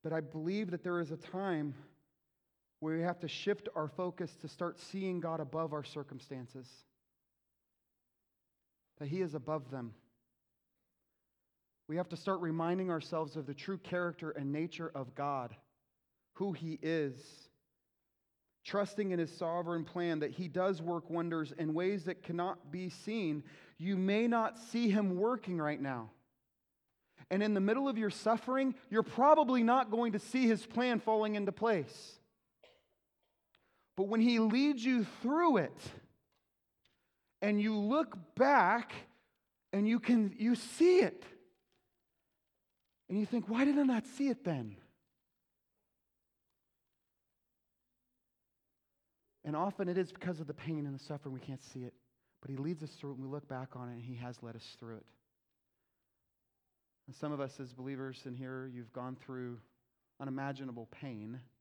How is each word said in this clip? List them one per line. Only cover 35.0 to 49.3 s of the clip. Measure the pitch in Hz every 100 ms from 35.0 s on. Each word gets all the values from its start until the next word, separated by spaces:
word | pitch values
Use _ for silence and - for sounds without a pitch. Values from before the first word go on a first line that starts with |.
| 208 -
through | 233 302 349 233
it, | 143 - - - - _ _ _ _ _ _ _ _ _ _ _ _ _
and | 208 208
you | 214 214
look | 208 285 320 202 165
back, | - 262 277 180 233 226 - - _ _ _ _ _ _
and | 196 208
you | 233
can, | - 240 208 -
you | 220 240
see | - - 339 359
it, | 208 - - - _ _ _ _ _ _ _ _ _ _ _ _ _ _ _ _ _
and | 190
you | 208
think, | 240 190
"Why | 226
did | 277 285
I |
not | 269 240 -
see | - 277
it | 240
then?" | - 147 107 95 - _ _ _ _ _ _ _ _ _ _ _ _ _ _ _ _ _ _ _ _ _ _ _ _ _ _ _ _ _ _ _ _ _ _ _ _ _ _ _ _ _ _ _ _